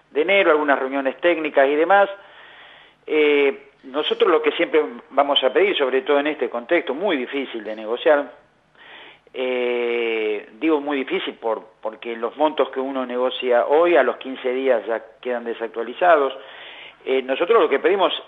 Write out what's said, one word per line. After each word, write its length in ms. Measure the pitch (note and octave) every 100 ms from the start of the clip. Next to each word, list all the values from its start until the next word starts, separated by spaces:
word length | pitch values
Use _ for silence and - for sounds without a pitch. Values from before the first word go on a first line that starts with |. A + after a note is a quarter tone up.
| _
de 120 | C#3
enero, 280 | E3 G3 F3
algunas 260 | D3+ D3 C3
reuniones 420 | C3 C#3 C3+ B2
técnicas 500 | F3 D#3+ D#3 C3+ C#3
y 80 | D3
demás. 320 | E3 G3 G3 - - - - - - - - _ -
Eh, 640 | D#3 D3+ D3 C#3+ C3+ - _
nosotros 440 | C#3 C3+ D3 - G#3
lo 140 | D#3
que 80 | D3+
siempre 300 | C#3 E3+ D#3+ D3 A#2+ -
vamos 340 | C3+ C#3+ C#3
a 80 | C3
pedir, 240 | C3+ G3+ F3+
sobre 240 | C3+ C3
todo 180 | C3 C#3+
en 80 | D3
este 240 | D3 A#2+
contexto 440 | A#2+ A#2+ E3+ -
muy 220 | C3+ G3+ D3+
difícil 460 | A#2+ C#3 C#3 A#2
de 140 | G#2 A2
negociar, 560 | G#2+ A#2+ E3 D3 C#3 - _ _ _ _ - - - - _
eh, 1160 | - B2+ B2+ B2 A#2+ A#2+ A#2+ A#2 A2+ G#2+ G#2 - A2
digo 220 | D#3 D#3
muy 160 | C#3+ C#3+
difícil 380 | C3 F3+ D#3+
por, 280 | A2 A2+ G#2+ - _
porque 360 | A2 A2 A#2 A#2
los 200 | A#2 B2
montos 340 | D3+ D3 C3
que 100 | C3
uno 260 | C3 C3+ B2+
negocia 600 | B2 B2+ B2+ B2+ A#2+ -
hoy 280 | D3 F3
a 80 | E3+
los 140 | B2+ A2
quince 360 | C3 C3 B2+
días 320 | B2+ C3+ A#2+ G2+
ya 160 | A2+ - -
quedan 240 | B2+ A#2+
desactualizados. 920 | A#2 A2 A2+ A2 A2+ B2+ F3+ D#3+ C3+ - - - - - - -
Eh, 180 | - C3
nosotros 380 | B2+ C3+ E3+ A3+
lo 80 | D#3
que 100 | C3+
pedimos 340 | D3 G3 E3+ C#3